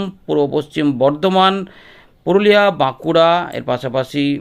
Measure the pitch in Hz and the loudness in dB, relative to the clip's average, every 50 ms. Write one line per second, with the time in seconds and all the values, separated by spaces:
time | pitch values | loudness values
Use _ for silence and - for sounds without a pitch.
0 | 196 190 190 - _ - 151 151 143 143 139 147 147 147 - 156 151 147 139 120 | -2 -6 -10 -12 _ -4 -2 0 0 0 -2 -4 -6 -6 -4 -4 -2 -2 0 0
1 | 127 135 147 147 151 190 185 190 185 190 190 196 185 185 - - - - - - | 0 0 0 0 -2 0 2 2 2 2 0 -2 -6 -10 -16 -20 -20 -20 -20 -20
2 | - _ _ _ - 170 175 196 208 208 208 208 208 202 190 143 143 131 127 - | -20 _ _ _ -2 0 0 2 4 4 4 4 4 2 0 0 -2 -2 -4 -4
3 | - 156 165 165 165 165 170 175 175 - - - - - 123 123 - 131 120 131 | -4 0 2 4 4 4 2 0 -2 -4 -10 -8 -6 -4 -4 -4 -4 -6 -4 -4
4 | 131 - - 143 143 143 143 139 | -6 -4 -4 -4 -2 -2 -2 -4